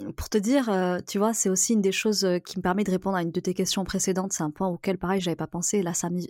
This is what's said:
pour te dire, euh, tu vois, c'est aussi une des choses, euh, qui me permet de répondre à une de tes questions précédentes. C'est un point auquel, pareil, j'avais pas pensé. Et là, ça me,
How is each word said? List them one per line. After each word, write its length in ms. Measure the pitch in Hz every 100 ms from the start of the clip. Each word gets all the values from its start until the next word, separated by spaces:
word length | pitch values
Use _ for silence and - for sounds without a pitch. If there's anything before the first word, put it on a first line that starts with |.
| 98 -
pour 120 | -
te 100 | 220
dire, 300 | 202 277 226
euh, 300 | 190 180 180 -
tu 120 | 196
vois, 140 | 214
c'est 140 | 220 196
aussi 260 | 185 -
une 60 | 226
des 120 | 190
choses, 320 | 190 220 202
euh, 140 | 190 180
qui 160 | - 190
me 40 |
permet 200 | 180 190
de 80 | 202
répondre 260 | 185 196 190
à 60 |
une 80 | 165
de 100 | 175
tes 140 | 180
questions 300 | 180 185 -
précédentes. 480 | 180 190 196 185 190
C'est 100 | -
un 80 | 156
point 160 | - 190
auquel, 300 | 170 - 185
pareil, 220 | 180 190
j'avais 160 | 175 160
pas 100 | 160
pensé. 320 | 170 - 208
Et 40 |
là, 120 | 175
ça 160 | 175 175
me, 100 | 175